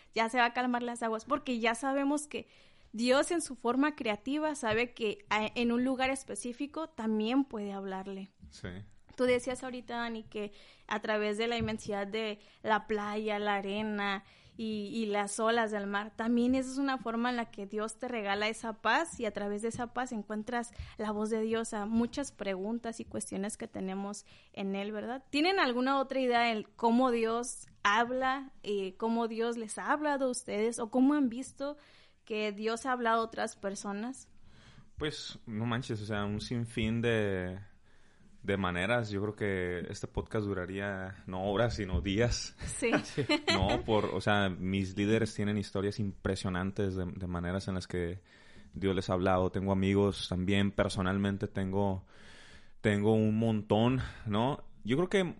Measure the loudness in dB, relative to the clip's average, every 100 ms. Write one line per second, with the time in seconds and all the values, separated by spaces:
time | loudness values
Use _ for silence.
0 | -6 -2 2 4 2 2 0 0 -2 -4
1 | -4 -4 -2 -2 0 0 0 0 0 0
2 | 2 0 -2 -10 -10 -18 -20 -20 -12 -2
3 | 4 4 4 0 -2 -2 0 4 2 2
4 | -2 -2 -2 -2 0 -2 0 0 0 -2
5 | -4 -4 -2 0 0 0 2 2 2 2
6 | 0 -2 -6 -8 -8 -6 -6 -6 -8 -4
7 | -2 0 2 2 2 -2 -6 -6 -6 -8
8 | -8 -10 -12 _ -20 -14 -12 -10 -14 -20
9 | -12 0 2 2 0 -6 -8 -10 -8 -6
10 | -6 -6 -8 -8 -8 -10 -20 -20 -6 -4
11 | 0 2 2 0 0 0 -2 -2 -4 -4
12 | -2 -2 -4 -6 -12 -6 0 2 2 -2
13 | -2 -4 -2 0 0 0 -2 -4 -2 -2
14 | -2 -4 -8 -20 -20 -8 -6 -4 -4 -2
15 | 0 0 -2 0 2 2 2 -2 -2 -4
16 | -4 -4 2 4 4 2 0 -2 0 0
17 | -2 0 0 0 -4 -8 -8 -4 -6 -6
18 | -6 -4 -2 0 0 -2 -6 -2 2 2
19 | 2 -2 -4 -2 -2 -2 -4 -4 -4 -4
20 | -4 -4 -4 -6 -4 -4 -4 -8 -12 -6
21 | -4 -2 0 0 0 0 -2 -4 0 2
22 | 2 -2 -6 -6 -4 -4 -2 -4 -6 -8
23 | -8 -8 -6 -4 -4 -6 -10 -6 -4 -4
24 | -6 -8 -14 -20 -14 -6 -4 -2 -4 -6
25 | -6 -8 -2 2 4 4 4 4 2 2
26 | 2 2 4 4 4 0 -4 0 4 6
27 | 6 4 2 0 -4 -8 -16 0 4 4
28 | 4 2 0 0 -4 -10 -4 -2 -2 -2
29 | 0 2 0 0 -2 -2 -6 -4 0 2
30 | 2 2 0 -2 -4 0 0 0 0 4
31 | 6 6 2 0 -8 -8 -8 -8 -16 -20
32 | -20 _ -6 -2 -2 -2 -2 -2 -2 0
33 | 2 2 2 -2 -6 -4 -8 -6 -6 -6
34 | -6 -10 -16 -20 -20 -20 -20 -20 -18 -6
35 | -4 -4 -10 -12 -8 -4 -2 -2 -2 -6
36 | -2 -2 -2 -2 -4 -4 -2 -2 0 2
37 | 2 2 2 0 -2 -6 -12 -20 -20 -20
38 | -20 -20 -20 -8 -2 0 2 2 2 2
39 | 0 -2 -2 -2 0 0 0 -2 -4 -6
40 | -6 -6 -4 -2 0 -2 -4 -4 -4 -4
41 | -6 -10 -8 -2 0 2 2 0 -2 0
42 | 0 2 2 0 -6 -10 -8 -2 0 0
43 | 0 -4 0 0 2 2 2 2 2 2
44 | 2 0 2 4 2 0 0 0 0 0
45 | 2 4 2 0 0 0 -2 -2 -2 -2
46 | -4 -2 -2 -2 -2 -2 -2 -2 -2 -2
47 | -4 -4 -4 -2 -2 -2 -2 -4 -4 -2
48 | -2 -4 -12 -20 -20 -20 -16 -2 0 2
49 | 2 2 4 4 2 0 0 4 4 6
50 | 4 2 -2 0 2 4 4 2 0 2
51 | 2 2 2 0 -2 -2 -2 2 0 0
52 | -6 -18 -20 -20 -20 -20 -20 -2 2 4
53 | 6 6 6 4 4 2 4 6 6 4
54 | 0 -6 -2 2 2 0 -8 -10 0 2
55 | 2 2 2